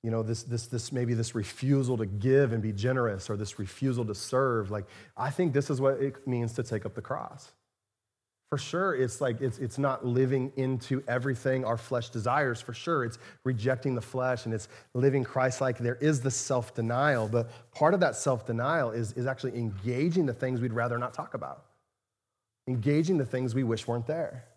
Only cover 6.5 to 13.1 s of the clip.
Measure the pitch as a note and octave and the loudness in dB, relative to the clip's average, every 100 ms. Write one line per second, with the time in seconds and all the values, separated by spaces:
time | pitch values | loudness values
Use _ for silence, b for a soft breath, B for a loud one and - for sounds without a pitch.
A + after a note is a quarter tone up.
6.5 | A#2 A#2 A2 G2+ - - C#3 - C#3 - | -2 -4 -4 -4 -10 -8 -8 -8 -14 -20
7.5 | _ _ _ _ _ _ _ _ _ _ | _ _ _ _ _ _ _ _ _ _
8.5 | C#3+ - E3+ F#3+ C#3 B2+ - C3+ A2+ C3+ | -4 -2 0 0 2 0 0 -2 0 -2
9.5 | A2+ B2 - C#3 C3 B2 A#2+ C3 C3+ C3 | -2 -6 0 0 0 0 2 4 2 0
10.5 | C3+ C3 C3 - C3+ C#3 B2 C3 A#2+ C3+ | -2 0 0 -2 -4 0 -2 0 -2 0
11.5 | C3 A#2+ A#2 - B2 A2+ A#2 G#2+ C3+ C#3 | 0 0 -2 0 -2 -2 -4 0 2 2
12.5 | A#2 - A#2 - D#3+ A#2 | -2 -8 -10 -2 0 -2